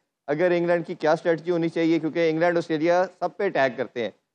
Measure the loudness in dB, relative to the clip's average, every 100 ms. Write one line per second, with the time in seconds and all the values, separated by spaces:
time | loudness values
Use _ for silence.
0 | _ _ -6 0 2 2 2 0 -2 -4
1 | 0 0 0 -2 0 -2 0 0 2 2
2 | 0 0 0 2 2 0 -2 -2 2 2
3 | 0 -4 -8 -4 -2 0 0 0 -6 -6
4 | -8 -8 _